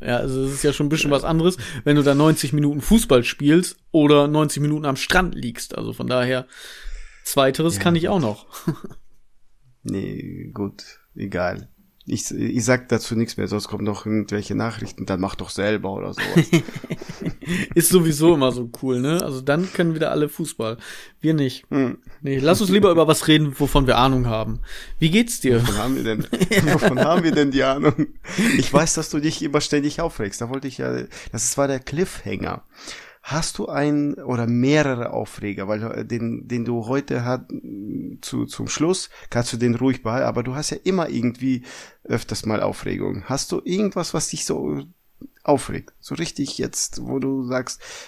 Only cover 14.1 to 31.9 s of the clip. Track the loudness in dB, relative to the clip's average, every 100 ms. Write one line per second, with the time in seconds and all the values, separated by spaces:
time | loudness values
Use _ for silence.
14.1 | -2 0 -4 -2 -2 -4 -6 -10 -10 -4
15.1 | -2 -2 -6 -10 -2 0 0 -2 -6 -8
16.1 | -6 0 2 4 2 0 -10 -10 -10 -10
17.1 | -8 -8 -8 -4 -4 0 2 6 6 4
18.1 | 4 6 6 4 0 -6 -6 -2 0 0
19.1 | 0 -2 -4 0 0 0 0 0 2 0
20.1 | 0 -2 -2 -8 -6 -6 -6 -12 -18 -18
21.1 | _ 0 2 0 -4 -4 0 0 -2 -12
22.1 | -10 -4 0 4 4 6 6 6 6 6
23.1 | 4 6 4 4 0 2 4 4 4 4
24.1 | 4 2 0 -2 -4 -6 -10 -10 0 4
25.1 | 4 2 0 2 4 4 0 0 0 -2
26.1 | -2 -2 0 2 4 4 4 4 4 4
27.1 | 4 4 4 2 2 2 2 2 2 -2
28.1 | -6 -10 -2 0 2 2 2 2 0 -2
29.1 | -2 -2 -2 0 0 2 0 0 -2 -6
30.1 | -4 -6 -6 -6 -6 -8 -6 -4 -4 -6
31.1 | -12 -10 -4 -4 0 0 -2 -4